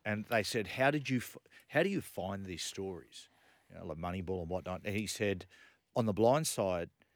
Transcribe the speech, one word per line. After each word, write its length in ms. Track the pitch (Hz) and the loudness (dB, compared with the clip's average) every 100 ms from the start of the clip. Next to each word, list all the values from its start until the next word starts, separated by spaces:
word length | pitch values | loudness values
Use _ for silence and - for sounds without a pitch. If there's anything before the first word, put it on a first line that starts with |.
And 200 | 110 107 104 | -4 -4 0
they 160 | 117 | 0
said, 240 | 98 120 98 | 2 0 -2
"How 220 | - 135 | 2 4
did 200 | 151 135 | 4 0
you, 80 | 127 | -2
f-, 180 | - - _ - - | -2 -14 _ -20 -2
how 140 | 147 | 2
do 80 | 190 | 2
you 100 | 180 | 0
find 460 | - - 92 98 95 | -4 -6 -4 -4 -6
these 160 | 85 | -6
stories, 640 | - - 95 85 - - - _ _ _ _ | -6 -6 -6 -8 -12 -20 -20 _ _ _ _
you 80 | 90 | -12
know, 80 | 87 | -10
like 120 | 80 | -6
Moneyball 420 | 87 95 87 92 | -4 -4 -2 -4
and 80 | 82 | -2
whatnot?" 320 | 90 - 92 | -4 -4 -6
And 120 | 107 101 | -4 -4
he 100 | 101 | -2
said, 380 | - 101 95 - - - _ _ | 0 2 0 -4 -20 -20 _ _
"On 120 | 131 110 | 0 2
The 80 | |
Blind 320 | 95 113 147 156 | 6 6 6 2
Side," 420 | - 98 87 87 _ _ | 0 0 0 -4 _ _